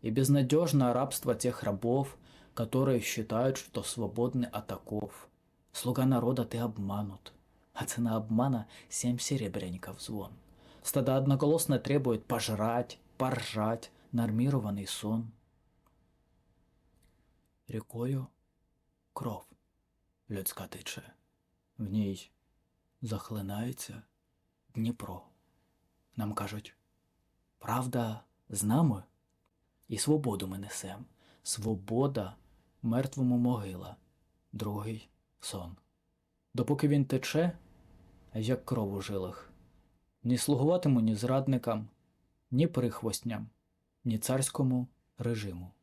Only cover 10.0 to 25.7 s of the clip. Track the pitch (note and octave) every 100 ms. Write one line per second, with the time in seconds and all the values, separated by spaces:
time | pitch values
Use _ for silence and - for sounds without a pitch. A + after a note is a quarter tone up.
10 | - G#2+ G2 - - - - - - -
11 | C3 C3 C3+ C3+ D3 E3 - C3 - C#3+
12 | C3 A2 - A#2 A2 G#2 A2 A#2 B2 -
13 | _ _ B2+ B2+ - A2 G#2+ A#2 - _
14 | - A#2+ A2+ A2 B2+ C#3 G#2 G2+ F#2+ -
15 | G#2 A2+ A2+ - _ _ _ _ _ _
16 | _ _ _ _ _ _ _ _ _ _
17 | _ _ _ _ _ _ _ A2 - A2+
18 | B2 C3+ C3 _ _ _ _ _ _ _
19 | _ - B2 G#2 - - _ _ _ _
20 | _ _ _ G2+ F#2+ - F#2 - - -
21 | - _ _ _ _ _ _ - G#2 G#2+
22 | G2+ F#2+ - _ _ _ _ _ _ _
23 | A2+ G#2+ - G#2+ G2 G2+ A#2+ C3 - A2
24 | - _ _ _ _ _ _ - A2+ A#2+
25 | - F2 - _ _ _ _